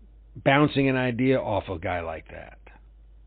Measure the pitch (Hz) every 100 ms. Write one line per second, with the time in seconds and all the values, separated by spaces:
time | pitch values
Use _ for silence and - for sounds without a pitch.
0 | - - - - 120 139 147 139 135 131
1 | 127 117 131 131 - 101 - 90 92 87
2 | 82 78 - 82 - - - - - -
3 | - -